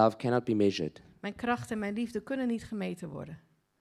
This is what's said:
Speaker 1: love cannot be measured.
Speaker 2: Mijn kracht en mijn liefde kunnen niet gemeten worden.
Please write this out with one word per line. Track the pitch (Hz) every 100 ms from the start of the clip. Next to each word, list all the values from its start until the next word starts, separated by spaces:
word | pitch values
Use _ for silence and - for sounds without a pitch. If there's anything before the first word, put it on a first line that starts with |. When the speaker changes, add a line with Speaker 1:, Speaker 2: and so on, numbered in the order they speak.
Speaker 1:
love | 110 -
cannot | 127 123
be | 117
measured. | 107 101 92 76 - - -
Speaker 2:
Mijn | 202 202
kracht | 240 240 -
en | 220
mijn | 202
liefde | 208 240 214
kunnen | 214 269 247
niet | 226
gemeten | - 214 185 175 160
worden. | 147 147 160 _ _ _ _